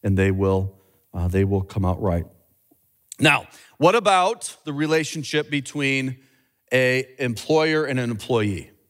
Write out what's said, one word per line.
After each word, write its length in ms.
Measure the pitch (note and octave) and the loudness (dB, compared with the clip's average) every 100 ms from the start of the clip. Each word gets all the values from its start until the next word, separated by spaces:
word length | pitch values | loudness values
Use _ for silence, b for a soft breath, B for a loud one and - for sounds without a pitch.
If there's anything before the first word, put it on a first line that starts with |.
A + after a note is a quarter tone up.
and 120 | G#2+ F#2+ | 0 2
they 140 | G2 | 2
will, 480 | F#2+ G2 F#2+ G2 b b b b | 2 0 0 -2 b b b b
uh, 140 | F#2 F2 | -4 -2
they 180 | F#2+ | 0
will 180 | G2 G2 | 2 0
come 220 | F#2+ - | -2 -2
out 160 | F#2 E2+ | -2 0
right. 240 | G2+ E2+ E2+ _ _ _ _ _ _ _ _ - | -2 -2 -4 _ _ _ _ _ _ _ _ 0
Now, 300 | D3+ C#3+ - B B B | 2 2 -4 B B B
what 180 | E3+ A3+ | 4 4
about 600 | G#3 F#3 F3+ A#3 - - | 4 4 2 -2 -10 -14
the 80 | - | -10
relationship 800 | C#3+ D#3 D#3+ D#3 D#3+ C#3+ D3+ D3 | -4 0 0 0 -8 -4 -4 -2
between 680 | C#3+ C3 D3 C#3 C3+ C3 C3 b b b b _ | -6 -6 -4 -2 -2 -4 -8 b b b b _
a 320 | B2+ B2+ B2+ B2+ - | 2 2 0 -4 -6
employer 680 | B2+ A2+ - D#3 D#3 D#3 | -6 -4 0 2 2 0
and 140 | C#3+ B2+ | 0 -2
an 120 | A#2+ | -4
employee? 600 | A2 - A#2+ G#2+ F#2 - _ | -6 -2 0 0 -4 -12 _